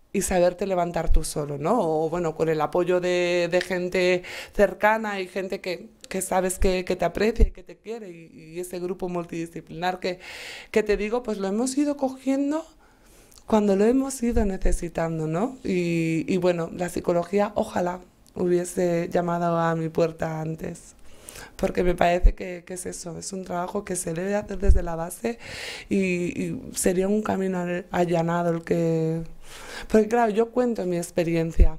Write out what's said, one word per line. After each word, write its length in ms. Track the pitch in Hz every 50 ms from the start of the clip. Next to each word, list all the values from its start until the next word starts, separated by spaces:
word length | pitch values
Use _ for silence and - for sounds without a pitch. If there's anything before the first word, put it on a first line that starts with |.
| _ _ -
y 100 | 208 180
saberte 440 | - 202 180 175 175 175 180 208
levantar 440 | 196 190 180 175 170 170 170 160 160
tú 140 | - - 156
solo, 340 | - - 160 147 143 147 143
¿no? 200 | 143 165 214 247
O, 320 | 196 160 156 156 160 160
bueno, 240 | 156 175 175 180 -
con 120 | - 165 160
el 120 | 160 156
apoyo 400 | 151 151 - 180 180 165 180 180
de, 480 | 180 180 180 180 180 175 175 180 175 170
de 100 | 165 180
gente 640 | 180 - 190 180 180 180 170 185 180 180 185 180 180 - - - - - -
cercana 640 | - 208 190 190 - - 208 220 220 220 214 202 196
y 80 | 190 180
gente 320 | - 202 190 190 202 190
que, 300 | - 190 175 - - - - _ - -
que 140 | - 190 185
sabes 360 | - 185 185 180 185 185 -
que, 260 | - 196 185 185 180
que 120 | - 190
te 80 | 185 -
aprecia 420 | 170 175 - 196 220 233 233 -
y 40 | -
que 120 | - - 180
te 140 | - 175
quiere, 340 | - - 202 220 240 220 190
y, 440 | 170 165 165 160 - - 160 156 160
y 60 | 170
ese 200 | 180 180 185 180
grupo 280 | 175 180 190 185 - 180
multidisciplinar 920 | 180 180 170 175 - 165 165 165 - 165 160 - 160 160 170 180 185 185
que, 200 | - 190 180 180 - - - - - - - - - -
que 120 | - 220 214
te 140 | 214 208
digo, 260 | 190 202 214 208 247 247
pues 160 | - 214 190
lo 100 | 196 196
hemos 280 | 190 214 240 262 262
ido 200 | 285 294 294 285
cogiendo 680 | 285 - 262 262 - - 262 269 269 285 285 294 311 330 - - _ - - _ _ _ - - - - - - - -
cuando 300 | - - 220 208 208 190
lo 80 | 190 202
hemos 380 | 220 247 269 269 269 262 - 233
ido 220 | 233 233 233 226
necesitando, 840 | 202 190 190 - 180 180 - - 170 - - 165 165 165 160 156
¿no? 320 | 156 160 165 202 262 262 - -
Y, 600 | - 196 180 175 170 170 170 165 165 160 165 -
y 100 | - -
bueno, 340 | 185 175 185 175 170 165 170 -
la 160 | - 175 175
psicología 640 | 170 - - - 175 170 170 - - 202 202 214 208
ojalá 460 | - 214 214 - 208 180 175 180 185 - - _ _ _ _ -
hubiese 760 | - 185 180 175 175 175 180 - - 185 175 175 170 170 185
llamado 480 | 180 180 175 175 170 170 175 170 170 165
a 160 | 165 165 165
mi 120 | 165 160 160
puerta 520 | 160 - 170 160 160 160 165 160 160 160
antes, 540 | 156 160 160 156 - 175 170 165 - - - - - - - - - - - - - - -
porque 260 | - - 190 - - 185
me 120 | 180 175
parece 400 | 170 175 175 175 180 180 - -
que, 300 | - 196 190 180 175 170
que 80 | - 185
es 120 | 180 -
eso, 320 | 180 180 - - 175 165 165
es 140 | 165 - -
un 120 | 190 185
trabajo 400 | 185 180 175 175 180 - 208 208
que 120 | - 185
se 160 | 175 - - 165
debe 200 | 160 180 196 202
hacer 240 | 208 208 208 202 185
desde 240 | 196 202 190 185 175
la 140 | 170 170
base 420 | 165 165 175 185 - - 226 233 233 - - - - - - - - - -
y, 80 | 202
y 640 | 196 190 185 180 175 175 170 - - 185 175 165 - - - -
sería 340 | - - 196 185 180 185 190
un 140 | 208 214 214
camino 380 | 208 196 190 190 190 185 180
al-, 260 | 175 175 175 175 190 - -
allanado 580 | 180 175 165 175 165 165 165 170 175 175 175
el 120 | 165 165 165
que, 600 | - 180 170 165 165 165 160 160 160 160 165 165 - - - - - - - - - - - - -
porque 200 | - 220 214 214
claro, 240 | 226 240 240 226 202
yo 180 | 202 226 226
cuento 340 | - 247 247 247 233 208 190
mi 120 | 180 180
experiencia 800 | 170 175 - - - 175 165 165 165 165 165 160 - - - 160